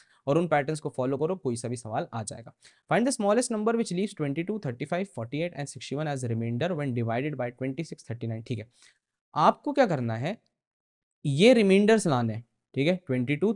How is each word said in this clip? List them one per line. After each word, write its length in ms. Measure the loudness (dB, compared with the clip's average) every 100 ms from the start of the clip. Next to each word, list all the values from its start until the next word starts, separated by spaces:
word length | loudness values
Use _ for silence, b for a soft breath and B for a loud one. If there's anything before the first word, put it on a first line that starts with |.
| b b 0
और 120 | 2
उन 100 | 2
पैटर्न्स 320 | 2 0 -4
को 100 | -6 -4
फॉलो 200 | -2 0
करो, 180 | -2 -2
कोई 200 | -4 -4
सा 120 | -4
भी 80 | -8
सवाल 300 | -6 -6 -6
आ 100 | -8
जाएगा। 300 | -10 -12 -16 -20 b b b
Find 180 | 2 2
the 40 | 2
smallest 340 | 2 2 2 0
number 200 | 0 0
which 120 | 0 -2
leaves 180 | -4 -4
twenty-two, 380 | -4 -2 -4 -4 -6
thirty-five, 400 | -6 -4 -4 -4 -8
forty-eight 360 | -6 -4 -4 -6
and 120 | -10
sixty-one 380 | -10 -8 -6 -4
as 120 | -4 -4
remainder 380 | -2 -2 -2 -2 -2
when 160 | -2 -2
divided 400 | 0 -2 -2 -4
by 60 | -6 -6
twenty-six, 480 | -6 -6 -8 -12 -12
thirty-nine। 340 | -8 -6 -6 -6
ठीक 100 | -8
है, 100 | -10 b b b _ _ _
आपको 380 | 2 4 2 0
क्या 140 | 2 2
करना 300 | 2 -2 -4
है, 120 | -6 -8 _ _ _ _ _ _ _ _
ये 280 | -2 6 8 8
रिमाइंडर्स 460 | 8 6 6 4 4
लाने 280 | 2 0
हैं, 100 | -4 -10 _ _
ठीक 140 | -2 0
है, 80 | 0 0
ट्वेंटी 300 | -2 0 0
टू, 180 | 0